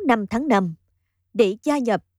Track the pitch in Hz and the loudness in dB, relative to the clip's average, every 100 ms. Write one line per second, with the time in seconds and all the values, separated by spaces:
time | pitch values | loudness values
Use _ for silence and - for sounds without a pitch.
0 | 359 233 196 226 302 202 185 160 _ _ | 0 0 -2 -4 0 0 0 -6 _ _
1 | _ _ _ 202 208 214 - 294 233 196 | _ _ _ 0 0 0 -4 -2 0 -2
2 | - | -4